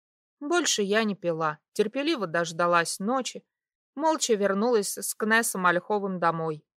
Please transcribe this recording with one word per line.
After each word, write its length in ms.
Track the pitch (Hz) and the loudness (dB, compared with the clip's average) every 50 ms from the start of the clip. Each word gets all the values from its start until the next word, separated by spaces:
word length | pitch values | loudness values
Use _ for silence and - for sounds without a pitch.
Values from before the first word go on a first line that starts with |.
| _ _ _ _ _ _ _ _ | _ _ _ _ _ _ _ _
Больше 400 | 285 294 349 349 294 - - 220 | -4 -2 0 0 0 0 0 0
я 240 | 202 190 208 220 220 | 0 0 0 0 0
не 100 | 208 190 | 0 -2
пила, 440 | - - 170 165 160 160 156 151 - _ _ - | -4 -4 -4 -2 -2 -2 -2 -4 -6 _ _ -2
терпеливо 520 | - 208 220 - 269 285 320 330 247 190 | -2 -2 0 -2 -2 -2 0 -2 -2 -2
дождалась 720 | 165 151 170 170 165 165 165 175 175 175 170 165 - - - | -2 -2 -2 -2 -2 -2 0 2 4 4 4 2 0 -4 -4
ночи, 460 | 190 220 269 262 254 - - 190 - _ _ _ _ _ _ _ _ _ _ | -2 -2 -2 -2 -2 -6 -10 -12 -16 _ _ _ _ _ _ _ _ _ _
молча 400 | 269 311 320 320 - - - 220 | -2 0 0 2 2 0 0 2
вернулась 600 | 190 202 196 196 196 220 247 247 214 196 - - | 2 2 2 2 2 2 2 2 2 2 -2 -4
с 180 | - - - - | -6 -6 -8 -6
Кнессом 520 | - 226 214 220 226 226 - - 190 180 | -2 0 2 4 2 2 0 -2 2 2
Ольховым 520 | 175 170 175 - - 214 202 196 196 185 175 | 2 2 2 0 -2 -2 -2 -2 -4 -2 0
домой, 460 | 170 165 165 165 160 160 156 151 - _ _ | 0 0 0 0 -2 -4 -6 -6 -12 _ _